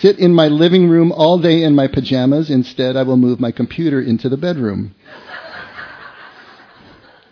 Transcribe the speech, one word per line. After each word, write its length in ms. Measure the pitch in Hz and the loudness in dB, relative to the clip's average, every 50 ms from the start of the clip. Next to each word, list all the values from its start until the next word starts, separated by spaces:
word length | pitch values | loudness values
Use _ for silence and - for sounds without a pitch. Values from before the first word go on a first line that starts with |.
sit 180 | - 196 202 - | 2 2 2 4
in 160 | 185 175 175 | 2 2 4
my 140 | 165 160 151 | 4 4 2
living 400 | 147 151 165 175 175 185 180 175 | 2 2 2 4 4 4 4 4
room 220 | 165 170 165 170 | 4 4 2 2
all 280 | 170 - 156 160 175 180 | 2 2 2 2 2 2
day 240 | 156 175 160 165 165 | 2 2 2 2 2
in 120 | 156 147 | 2 2
my 140 | 143 135 131 | 2 2 0
pajamas. 600 | - 147 127 - 135 127 127 131 139 151 160 151 | -2 -4 -4 -2 -2 -2 0 0 0 0 -2 -2
Instead, 460 | 147 127 123 - - - 131 127 127 | -2 -2 -2 -4 -4 -6 -4 -2 -2
I 60 | 135 131 | -2 -2
will 140 | 127 131 | 0 2
move 240 | 127 123 123 123 120 | 2 2 2 0 -2
my 100 | 127 117 | -4 -6
computer 500 | 117 - 120 113 - - 170 165 139 131 | -4 -6 -6 -8 -6 -4 -4 -2 -2 -2
into 280 | 123 135 117 113 - 131 | -2 -2 -4 -2 -2 -4
the 80 | 127 | -6
bedroom. 580 | 139 156 180 175 147 123 107 98 98 101 101 - _ _ - - - - - - - - - - - - - - - - - - - - - - - - - - - - - - - - _ _ - - - - - _ _ _ _ _ _ | -4 -4 -6 -4 -4 -4 -6 -6 -6 -8 -10 -12 _ _ -20 -20 -20 -20 -20 -18 -18 -18 -18 -20 -20 -20 -20 -20 -20 -20 -20 -20 -20 -20 -20 -20 -20 -20 -20 -20 -20 -20 -20 -20 -20 -20 _ _ -20 -20 -20 -20 -20 _ _ _ _ _ _